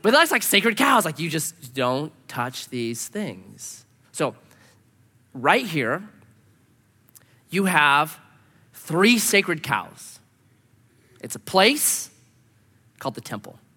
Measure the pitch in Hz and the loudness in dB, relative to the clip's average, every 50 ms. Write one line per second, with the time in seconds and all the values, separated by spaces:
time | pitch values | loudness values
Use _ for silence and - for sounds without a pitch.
0 | - 202 240 294 339 320 - 240 - - - 202 196 233 220 - 269 277 262 233 | 2 4 6 6 4 4 2 -2 0 2 2 4 4 2 2 2 2 4 4 4
1 | 185 165 151 - 165 170 147 160 147 - - _ - 123 123 135 127 123 127 135 | 2 0 -4 -4 -6 -4 -4 -4 -6 -6 -10 _ -20 -12 -4 -2 0 0 0 -2
2 | 151 156 - _ _ _ - 127 120 127 131 - - - - 123 117 113 117 120 | -4 -6 -10 _ _ _ -8 -6 -6 -6 -8 -12 -14 -10 -8 -6 -6 -6 -6 -8
3 | - - _ 208 208 156 98 95 95 104 - - - - - - - _ _ _ | -10 -10 _ -8 -8 -8 -10 -12 -16 -20 -20 -18 -18 -18 -18 -20 -20 _ _ _
4 | _ _ _ - 160 - 107 - _ _ _ _ _ _ _ _ _ _ _ _ | _ _ _ -6 -4 -4 -6 -10 _ _ _ _ _ _ _ _ _ _ _ _
5 | _ _ _ _ _ _ _ 139 120 143 185 247 262 208 160 151 123 110 135 170 | _ _ _ _ _ _ _ -4 2 2 2 2 0 -2 -4 -2 -2 -2 -4 -6
6 | 208 208 _ _ - _ _ _ _ _ _ _ _ _ _ _ _ _ _ _ | -8 -14 _ _ -20 _ _ _ _ _ _ _ _ _ _ _ _ _ _ _
7 | _ _ _ - _ _ _ _ _ _ - 180 202 190 180 156 147 147 139 143 | _ _ _ -20 _ _ _ _ _ _ -4 -2 -2 2 2 4 4 6 4 4
8 | 156 156 - - _ _ _ _ _ _ _ _ _ _ _ - - - 151 170 | 2 0 -4 -18 _ _ _ _ _ _ _ _ _ _ _ -20 -10 -4 0 4
9 | 196 226 240 226 196 - - 196 196 - 170 151 - 127 123 98 87 87 - - | 4 6 4 4 2 2 2 2 2 0 -4 -6 -2 -2 -2 -2 -2 -6 -18 -20
10 | - - - - _ _ _ _ _ _ _ _ _ _ _ _ _ _ _ _ | -20 -20 -20 -20 _ _ _ _ _ _ _ _ _ _ _ _ _ _ _ _
11 | _ _ _ _ - 120 - 104 _ - - 190 190 226 285 302 - - - - | _ _ _ _ -14 -12 -12 -12 _ -2 2 4 4 4 4 2 0 -2 -2 -2
12 | - - _ _ _ _ _ _ _ _ _ _ _ _ _ _ _ _ _ _ | -6 -12 _ _ _ _ _ _ _ _ _ _ _ _ _ _ _ _ _ _
13 | - 135 - - - - - 104 - - - - _ _ _ | -10 -10 -10 -10 -12 -12 -12 -12 -12 -16 -20 -20 _ _ _